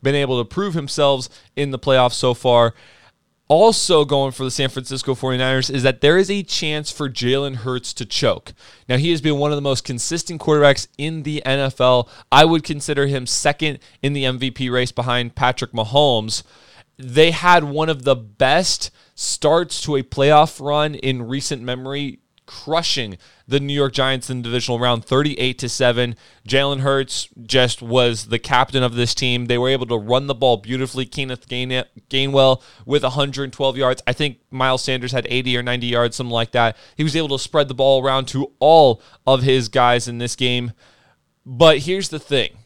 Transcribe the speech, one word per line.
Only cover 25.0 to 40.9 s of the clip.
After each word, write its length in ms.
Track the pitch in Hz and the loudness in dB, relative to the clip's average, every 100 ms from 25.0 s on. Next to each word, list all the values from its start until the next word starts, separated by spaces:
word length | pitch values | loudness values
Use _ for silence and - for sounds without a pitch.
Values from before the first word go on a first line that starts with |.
thirty-eight 540 | - 131 147 143 127 123 | 0 0 0 -2 -4 -4
to 100 | 123 | -8
seven. 480 | - 127 120 123 113 _ _ 104 | 0 0 2 -2 -6 _ _ -2
Jalen 320 | 131 139 139 | 0 0 -2
Hurts 480 | 135 139 127 - - - | 0 -2 -2 -8 -10 -16
just 400 | 113 135 127 - | -2 2 2 0
was 440 | 117 123 123 110 107 | -2 2 2 0 -4
the 120 | 113 | -6
captain 440 | - 127 127 135 | 0 2 2 0
of 120 | 127 | -2
this 200 | 120 120 | -2 -2
team. 300 | - 127 120 | -2 -2 -2
They 140 | 120 120 | -2 0
were 100 | 127 | 0
able 180 | 135 120 | -2 -2
to 100 | 117 | -4
run 300 | 104 123 139 | 0 -2 0
the 80 | |
ball 220 | 131 131 117 | 0 0 0
beautifully. 480 | 101 127 131 131 | -2 -6 -6 -6
Kenneth 440 | 127 - 135 123 _ | -8 -6 -8 -8 _
Gain-, 360 | 123 127 127 123 - _ | -8 -4 -6 -6 -16 _
Gainwell 540 | 135 139 139 135 131 _ _ - | -2 0 4 4 2 _ _ -2
with 180 | 147 | -2
a 60 | 131 | -2
hundred 420 | 131 143 135 139 | -2 -4 -4 -10
twelve 240 | - 135 127 | -4 -4 0
yards. 260 | 131 127 - | -2 -2 -4
I 80 | |
think 240 | 127 147 120 _ | -2 -4 -6 _
Miles 320 | 131 131 127 | -2 0 0
Sanders 300 | - 131 123 | -2 -4 -4
had 140 | 127 113 | -4 -2
eighty 280 | 123 127 123 | -4 -2 -2
or 60 | |
ninety 260 | 123 123 120 | -2 -4 -2
yards, 280 | 120 120 - | 0 0 -2
something 160 | 123 | -4
like 200 | 117 117 | -2 -2
that. 240 | 127 117 - - - | 0 0 -2 -18 -4
He 80 | |
was 120 | 156 147 | -2 -2
able 200 | 151 135 | -4 -6
to 20 | |
spread 300 | - 156 143 | -2 -2 -2
the 60 | |
ball 280 | 127 135 135 | 2 2 4
around 240 | 131 131 127 | 2 -2 -2
to 240 | 131 139 _ | -4 -6 _
all 440 | 143 165 143 110 _ _ - | 6 8 8 4 _ _ 0
of 160 | 131 | 2
his 260 | 131 131 113 | 4 0 0
guys 400 | 131 123 123 120 | 2 4 2 -2
in 80 | 117 | -6
this 180 | 120 | -8
game. 380 | - 127 123 123 - _ | -2 -2 0 -4 -12 _